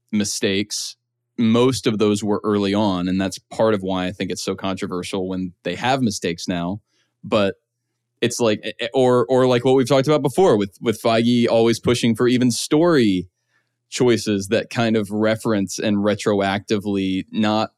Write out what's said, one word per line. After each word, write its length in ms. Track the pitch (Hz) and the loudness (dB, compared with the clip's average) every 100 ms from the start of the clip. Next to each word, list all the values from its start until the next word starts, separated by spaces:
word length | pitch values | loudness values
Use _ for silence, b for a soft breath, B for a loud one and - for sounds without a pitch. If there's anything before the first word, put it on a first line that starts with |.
| - | -6
mistakes. 840 | 107 98 - 107 139 202 - - - _ _ _ - | -4 -4 -2 -2 -2 -4 -8 -10 -14 _ _ _ -4
Most 480 | 113 117 127 127 - | 0 4 2 2 -2
of 100 | 107 | 0
those 260 | 107 104 | 2 0
were 160 | 107 104 | 0 -2
early 300 | 107 104 98 | 0 0 0
on, 340 | 101 107 90 92 | 0 0 -2 -2
and 100 | 92 | -2
that's 180 | 95 - | -4 -6
part 340 | _ - 110 | _ -2 0
of 80 | 107 | 0
why 240 | 95 95 90 | -2 -4 -4
I 60 | |
think 200 | 95 95 | -6 -8
it's 120 | 90 | -6
so 120 | - 95 | -6 -6
controversial 720 | 95 95 95 90 90 101 92 | -6 -6 -6 -8 -6 -6 -6
when 260 | 92 92 - | -6 -8 -10
they 120 | - 87 | -10 -6
have 260 | 120 135 | -2 0
mistakes 460 | 120 - 92 85 - | -2 -2 -6 -6 -6
now. 320 | 87 85 101 _ _ _ _ | -6 -4 -8 _ _ _ _
But 320 | - 107 98 - _ _ _ _ _ - | -4 0 0 -2 _ _ _ _ _ -6
it's 180 | 117 - | -4 0
like, 220 | 117 107 | 0 0
eh, 80 | 113 - | -6 -10
eh, 80 | 117 | -4
or, 320 | 135 127 123 123 | 2 4 4 2
or 200 | 127 131 | 2 4
like 180 | 123 131 | 2 4
what 80 | |
we've 140 | 131 127 | 2 4
talked 200 | 135 135 | 2 4
about 140 | 151 | 2
before 340 | 139 147 185 110 | 0 2 4 4
with, 200 | 101 - | 0 -4
with 220 | 120 107 | -4 -2
Feige 460 | 120 113 117 120 117 | 0 2 2 2 2
always 300 | 113 117 113 | 4 4 2
pushing 360 | 127 123 117 110 | 0 0 0 2
for 120 | 123 | 2
even 240 | 123 127 | 2 2
story 760 | 113 - 151 175 156 110 92 90 _ _ _ _ _ _ | 0 0 2 4 4 4 2 -4 _ _ _ _ _ _
choices 580 | - 123 113 107 101 98 | 0 2 2 0 -4 0
that 200 | 107 - | -2 -2
kind 260 | - 117 110 | -2 0 0
of 140 | 98 | -2
reference 640 | 107 107 110 117 104 95 - | -2 0 0 0 -2 -2 -4
and 180 | 110 101 | -2 0
retroactively, 1300 | 104 101 - 101 98 101 - 107 98 98 95 95 - | 0 0 0 0 0 -2 -2 -4 -2 -2 -2 -4 -4
not, 400 | 107 107 107 110 | -2 0 0 -2